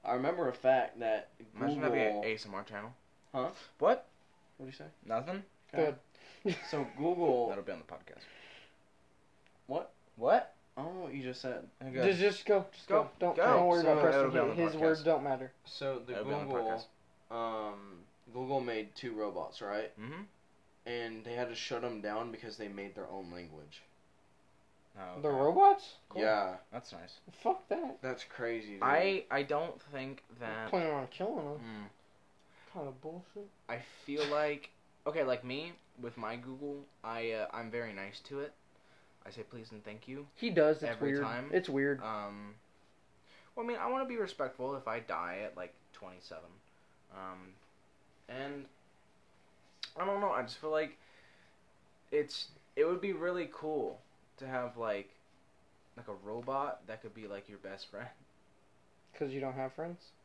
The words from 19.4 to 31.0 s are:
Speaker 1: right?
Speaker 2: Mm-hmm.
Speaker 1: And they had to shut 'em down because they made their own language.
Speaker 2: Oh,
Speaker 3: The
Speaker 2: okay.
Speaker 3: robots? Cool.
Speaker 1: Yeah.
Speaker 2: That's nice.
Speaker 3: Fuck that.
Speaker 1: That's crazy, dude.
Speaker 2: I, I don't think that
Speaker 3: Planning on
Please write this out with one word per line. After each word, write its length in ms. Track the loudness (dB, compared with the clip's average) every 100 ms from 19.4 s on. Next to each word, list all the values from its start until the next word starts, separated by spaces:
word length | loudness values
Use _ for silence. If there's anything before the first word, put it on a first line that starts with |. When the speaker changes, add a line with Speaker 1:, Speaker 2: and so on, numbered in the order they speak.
| -6 -6
Speaker 1:
right? 360 | -4 -4 -4 -8
Speaker 2:
Mm-hmm. 240 | -10 -10 -12 _ _ _ _ _ -8
Speaker 1:
And 380 | -6 -6 -8
they 100 | -6
had 140 | -4 -4
to 80 | -4
shut 280 | -4 -4 -4
'em 160 | -4
down 300 | -4 -2 -4
because 260 | -8 -10 -8
they 100 | -8
made 260 | -8 -10
their 140 | -10 -10
own 220 | -10 -10
language. 520 | -12 -12 -16 -18 -20 -20 _ _ _ _ _ _ _ _ _ _ -14
Speaker 2:
Oh, 240 | -12 -2
Speaker 3:
The 80 | 0
Speaker 2:
okay. 80 | 6
Speaker 3:
robots? 560 | 6 10 10 10 0 -20 _
Cool. 140 | 2
Speaker 1:
Yeah. 320 | 4 4 2 -4 -12
Speaker 2:
That's 180 | -12 -12
nice. 280 | -16 -16 -20 -20 -4
Speaker 3:
Fuck 240 | -2 -2 -2
that. 300 | -4 -4 -6
Speaker 1:
That's 240 | -6 -6 -10
crazy, 480 | -6 -4 -4 -6
dude. 100 | 0
Speaker 2:
I, 400 | 4 6 4 0 -2
I 120 | -2
don't 380 | 0 -2 -2 -8 -12
think 300 | -10 -8 -12 -18 -10
that 260 | -8 -6 -2
Speaker 3:
Planning 220 | 0 0
on 160 | -2